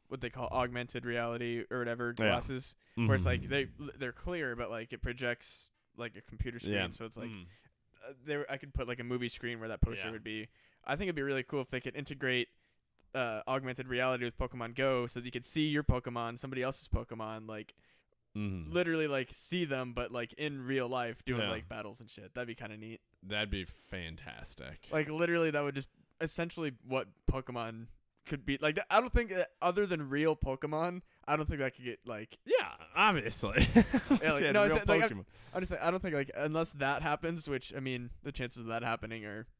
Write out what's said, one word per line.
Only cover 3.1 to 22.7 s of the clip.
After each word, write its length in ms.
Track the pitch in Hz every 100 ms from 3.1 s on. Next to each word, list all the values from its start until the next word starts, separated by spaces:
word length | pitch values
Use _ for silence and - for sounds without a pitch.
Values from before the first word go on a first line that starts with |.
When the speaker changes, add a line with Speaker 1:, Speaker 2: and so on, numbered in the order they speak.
| 135
Speaker 1:
it's 80 |
Speaker 2:
Mm-hmm. 40 | 90
Speaker 1:
like 220 | 123 120
they, 180 | 139 131 - 147 -
they're 140 | 131
clear, 460 | 117 175 175 139 117
but, 120 | 117
like, 220 | 113 113
it 100 | 123
projects, 680 | - 123 123 120 - - - _ _ -
like, 220 | 117 101
a 40 |
computer 380 | - 110 127 117
screen, 160 | 98 101
Speaker 2:
Yeah. 140 | 92
Speaker 1:
so 160 | - 113
it's 100 | 110
like, 140 | -
Speaker 2:
Mm. 160 | 107 87 - _ _ _ _ 117
Speaker 1:
uh, 40 | 135 135
there, 200 | 147 147
I 60 | 139
could 160 | 143
put, 160 | 139 120
like, 100 | 120
a 60 | 120
movie 240 | 123 120
screen 300 | - 120 117
where 80 | 113
that 100 | 107
poster 260 | 117 107 95
Speaker 2:
Yeah. 40 |
Speaker 1:
would 120 | 113
be. 260 | 110 110 107 _ _ _
I 140 | - 143
think 60 | 196
it'd 80 | 156
be 60 |
really 220 | 139 135
cool 180 | 123 143
if 80 | 127
they 100 | 127
could 160 | 127 143
integrate, 540 | 139 139 131 127 120 _ _ _ _ _ _ 135
uh, 260 | 120 107 -
augmented 400 | 131 131 127 127
reality 380 | 123 127 127 120
with 120 | -
Pokemon 380 | 127 127 117 117
Go, 320 | 135 131 120
so 140 | 127
that 40 | 123
you 60 |
could 140 | 123 -
see 220 | 160 151
your 140 | 147
Pokemon, 540 | 147 127 127 120 117 117
somebody 220 | 135 131
else's 280 | 127 135 -
Pokemon, 580 | - 117 113 110 110 107
like, 260 | 107 110 - _ _ _ _ _ 104
Speaker 2:
Mm-hmm. 360 | 104 95 80
Speaker 1:
literally, 360 | 170 170 165 156
like, 220 | 139 127
see 320 | - - 180 165
them, 280 | 135 127
but, 180 | 120 123
like, 200 | 120 117
in 280 | - 151 143 127
real 220 | 135 120
life 340 | 127 120 113 -
doing, 160 | 120
Speaker 2:
Yeah. 100 | 104
Speaker 1:
like, 160 | 110 82
battles 300 | 113 107 107
and 80 | 110
shit. 240 | - 95
That'd 140 | - 123
be 80 | 113
kinda 220 | 113